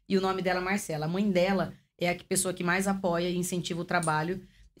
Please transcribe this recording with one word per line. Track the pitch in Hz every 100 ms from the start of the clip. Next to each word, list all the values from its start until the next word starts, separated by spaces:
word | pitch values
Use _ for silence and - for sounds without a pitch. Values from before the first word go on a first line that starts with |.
| _
e | 190
o |
nome | 190 185
dela, | 185 180
Marcela. | 180 202 - 151 156
A |
mãe | 180 208
dela | 180 180 190 160 - _ _
é | 175
a | 175
que, | -
pessoa | 190 185
que | 180
mais | 175 185 196
apoia | 196 190 170 175
e | 180
incentiva | 180 180 165 170
o | 175
trabalho. | 180 165 156 165 190 - - - -